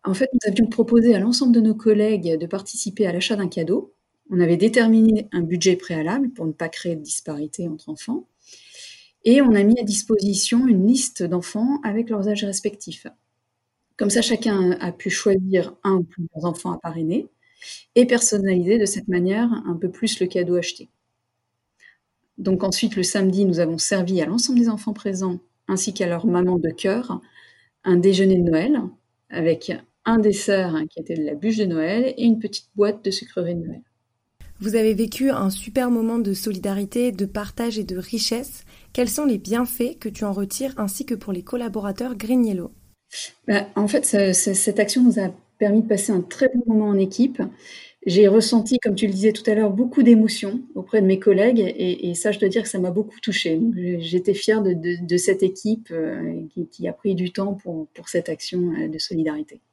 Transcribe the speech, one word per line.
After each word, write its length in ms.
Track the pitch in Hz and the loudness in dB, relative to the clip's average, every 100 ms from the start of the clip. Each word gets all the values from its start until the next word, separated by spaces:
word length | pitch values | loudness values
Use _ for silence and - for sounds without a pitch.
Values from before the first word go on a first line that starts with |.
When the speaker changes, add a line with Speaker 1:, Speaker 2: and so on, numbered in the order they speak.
Speaker 1:
En 80 | - | -4
fait, 160 | 185 262 | -2 0
nous 160 | 247 214 | 2 0
avions 160 | 190 226 | 2 2
proposé 480 | - 226 233 233 | 2 4 6 6
à 40 | 202 | 4
l'ensemble 360 | 208 240 262 | 2 2 4
de 60 | 233 | 6
nos 140 | 220 | 4
collègues 640 | 214 220 208 214 214 165 160 | 2 2 4 2 0 0 -2
de 80 | 170 | -2
participer 600 | 196 196 - 208 185 190 | -6 -8 -10 -8 -2 -2
à 60 | |
l'achat 240 | 175 - 208 | 0 -2 -2
d'un 120 | 180 | -2
cadeau. 460 | 180 165 240 - _ _ _ _ | -4 -2 -2 -4 _ _ _ _
On 60 | 185 | 2
avait 160 | 165 170 | 4 4
déterminé 720 | 214 240 226 220 220 214 - | 4 4 6 6 6 4 -2
un 80 | 175 | -4
budget 340 | 165 175 185 | -2 0 2
préalable 560 | 180 - 160 156 240 262 | 0 -2 -4 -2 -2 -2
pour 160 | 262 165 | -4 -8
ne 60 | |
pas 160 | 151 165 | -6 -10
créer 260 | - 175 | -6 -6
de 80 | 160 | -6
disparité 680 | 147 - - 147 151 - 170 | -8 -10 -8 -8 -8 -8 -8
entre 200 | 156 - | -8 -12
enfants. 400 | 156 - 302 - _ _ - - - - - _ _ | -12 -8 -8 -10 _ _ -20 -20 -20 -20 -20 _ _
Et 180 | 226 262 | 4 6
on 120 | 262 208 | 6 6
a 60 | |
mis 140 | 202 240 | 6 4
à 40 | |
disposition 840 | 208 202 - 214 196 190 - 233 262 | 2 -4 0 0 0 -2 0 2 4
une 180 | 196 202 | 4 4
liste 380 | 262 - - | 2 0 -6
d'enfants 560 | 175 180 175 214 247 285 | -4 -4 -4 -2 -2 -2
avec 260 | 226 208 233 | -2 -4 -2
leurs 200 | 214 196 | -2 -2
âges 160 | 208 | -2
respectifs. 640 | 202 190 - - - - - _ _ _ _ _ _ _ _ - | -4 -4 -6 -8 -16 -16 -20 _ _ _ _ _ _ _ _ -4
Comme 120 | 202 | 0
ça, 140 | 220 | 2
chacun 560 | 226 226 220 196 180 180 | 0 0 0 2 0 0
a 120 | 180 | -6
pu 180 | 170 - | -6 -6
choisir 640 | - 220 196 190 185 165 - | -2 0 0 2 0 -2 -6
un 140 | 196 190 | 0 0
ou 80 | |
plusieurs 400 | 170 - 165 156 | -2 -8 -10 -6
enfants 260 | 170 160 180 | -6 -6 -8
à 80 | 180 | -8
parrainer 480 | 170 160 160 220 440 _ _ _ - - _ - | -10 -6 -4 -4 -6 _ _ _ -20 -20 _ 4
et 100 | 247 | 4
personnaliser 720 | 240 - 208 196 180 175 226 | 4 2 0 2 2 4 2
de 80 | 196 | 2
cette 220 | 196 - | -2 -2
manière 420 | 175 180 208 240 214 - | 0 0 0 0 -2 -4
un 80 | |
peu 160 | 170 180 | -4 -6
plus 300 | - 226 - | -4 -4 -2
le 80 | 180 | -2
cadeau 260 | 185 175 | -2 0
acheté. 340 | 175 175 - - _ _ _ _ _ _ _ _ _ _ _ _ _ _ - | -2 -2 -10 -20 _ _ _ _ _ _ _ _ _ _ _ _ _ _ -6
Donc 240 | 185 185 | -2 0
ensuite, 320 | 196 185 220 | -2 -2 -4
le 80 | 190 | -2
samedi, 420 | 180 208 190 185 | -2 0 0 2
nous 140 | 196 170 | 2 2
avons 200 | 165 165 | 0 -2
servi 440 | - 196 175 185 | -2 -2 0 -2
à 40 | 156 | 0
l'ensemble 340 | 226 262 247 | -2 2 2
des 80 | 233 | 2
enfants 260 | 214 - | 0 -6
présents 460 | 208 202 190 190 180 _ _ - | -6 -6 -4 -4 -6 _ _ -6
ainsi 260 | 190 - | -4 -4
qu'à 140 | 185 175 | -4 -4
leur 180 | 170 | -2
maman 320 | 208 175 180 180 | 0 2 2 0
de 140 | 160 | -2
cœur 500 | 165 190 220 247 - _ - - _ _ _ | -2 -2 -2 -4 -10 _ -20 -20 _ _ _
un 140 | 185 180 | 2 4
déjeuner 400 | 190 185 190 185 | 6 4 4 4
de 120 | 170 | 4
Noël 320 | 160 220 285 185 - _ _ _ | 2 2 0 -2 -12 _ _ _
avec 440 | 170 165 160 - - _ _ | -2 0 0 -4 -10 _ _
un 140 | - 226 | 0 4
dessert 680 | 208 202 - 196 180 156 156 | 4 2 0 0 0 -2 -4
qui 120 | 165 | -10
était 160 | 160 165 | -8 -6
de 80 | |
la 100 | 151 | -4
bûche 240 | 147 208 214 | -2 -2 0
de 80 | 196 | 0
Noël 480 | 165 160 220 262 - | 0 -2 0 -2 2
et 80 | |
une 140 | 233 220 | 2 2
petite 320 | 214 - _ 202 | -2 -8 _ 0
boîte 280 | 202 208 | 0 0
de 60 | 208 | -4
sucreries 460 | 190 - - 170 170 | -6 -8 -6 -4 -6
de 100 | 165 | -8
Noël. 160 | - _ _ _ _ _ _ - - | -14 _ _ _ _ _ _ -20 -8
Speaker 2:
Vous 120 | 202 | -2
avez 180 | 220 220 | 2 2
vécu 380 | 208 226 - 269 | 2 -2 0 0
un 180 | 277 196 | 0 -2
super 420 | 190 - 262 247 | -4 -4 -2 0
moment 280 | 240 226 233 | 0 0 0
de 160 | 202 | -2
solidarité, 760 | 190 220 185 196 196 202 240 247 | -2 -4 -4 -4 -4 -4 -2 -2
de 120 | 190 | -2
partage 540 | 196 208 208 - 233 220 | -6 -6 -10 -6 -6 -4
et 60 | |
de 120 | 180 185 | -8 -8
richesse. 680 | 180 226 - 233 277 - - - - | -8 -6 -4 -4 -8 -16 -20 -20 -10
Quels 160 | - 240 | -4 -2
sont 160 | - | 0
les 140 | 294 226 | 0 -2
bienfaits 600 | 190 233 240 - 247 330 | -2 -2 -2 -4 -4 -4
que 120 | 220 | -12
tu 140 | - | -6
en 100 | 208 | -6
retires 400 | 196 196 - 269 262 | -4 -6 -6 -6 -4
ainsi 300 | 202 - 285 | -6 -6 -8
que 80 | |
pour 180 | 226 - | -8 -6
les 100 | 175 | -8
collaborateurs 720 | - 247 233 214 202 196 247 | -6 -8 -6 -6 -6 -6 -8
Green 300 | 214 214 254 | -8 0 2
Yellow ? 260 | 226 185 170 - _ _ _ - - _ - | 2 -2 -8 -16 _ _ _ -16 -16 _ -2
Speaker 1:
Bah, 200 | 202 202 | 0 0
en 140 | - 208 | -2 0
fait, 160 | - | 0
ce, 300 | - 202 196 | 2 2 4
ce, 180 | 185 - | 2 0
cette 260 | 190 - 202 | 0 0 0
action 240 | 208 262 | 0 4
nous 160 | 247 202 | 4 4
a 120 | 190 - _ _ | -4 -8 _ _
permis 240 | 208 214 | 2 2
de 60 | 220 | 2
passer 240 | 202 202 | -2 0
un 80 | 190 | -2
très 300 | 175 - 262 | -2 0 2
bon 200 | 247 233 | 2 2
moment 140 | 214 208 | 2 2
en 100 | 196 | 2
équipe. 440 | 190 - 269 - 190 - - - - _ | 0 2 0 0 -8 -8 -20 -20 -20 _
J'ai 240 | - 180 196 | 0 6 8
ressenti, 500 | 220 214 233 214 247 | 6 4 0 2 0
comme 160 | 226 | 0
tu 120 | 190 214 | 0 0
le 60 | |
disais 180 | 190 214 | 2 0
tout 160 | 214 - | 2 0
à 40 | |
l'heure, 160 | 214 214 | 2 2
beaucoup 320 | 196 247 277 | 0 0 4
d'émotions 580 | 240 226 220 - 196 240 - | 8 8 6 0 -6 -6 -8
auprès 260 | - 185 220 | -12 -2 2
de 60 | 190 | 4
mes 120 | 190 | 4
collègues 420 | 202 190 226 240 | 4 4 4 4
et, 500 | 190 - 180 - 175 | 0 -2 -4 -2 -4
et 40 | |
ça, 160 | 170 214 | -2 -4
je 80 | 208 | 0
dois 120 | 196 | 0
dire 120 | 208 | 0
que 60 | 220 | -4
ça 100 | 190 | -4
m'a 120 | 180 | -2
beaucoup 300 | 180 214 - | -2 -6 -8
touchée. 360 | - 185 170 160 | -6 -4 -2 0
Donc, 180 | 233 185 180 175 | 0 -2 -4 -6
j'étais 360 | 165 180 180 | -2 -2 0
fière 280 | 196 - 220 | -2 0 0
de, 120 | 190 | 0
de, 320 | 175 175 175 175 | -2 -4 -6 -2
de 100 | 175 | 0
cette 260 | - 190 | 0 2
équipe, 460 | 190 190 214 226 - | 0 0 -4 -4 -6
euh, 440 | 165 160 - 165 170 160 | -6 -6 -6 -8 -8 -10
qui, 140 | - 165 | -10 -12
qui 200 | - 180 | -8 -8
a 60 | |
pris 220 | 165 202 | -4 -4
du 180 | 180 180 | -2 -4
temps 220 | 185 196 | -4 -6
pour, 340 | 196 175 165 311 | -6 -8 -10 -12
pour 160 | - - | -16 -6
cette 180 | 170 170 | -6 -4
action, 440 | 160 - 180 175 156 | -10 -6 -4 -2 -4
euh, 100 | 160 | -6
de 100 | 156 | -6
solidarité 640 | - 165 156 151 151 - _ | -6 -4 -4 -4 -10 -16 _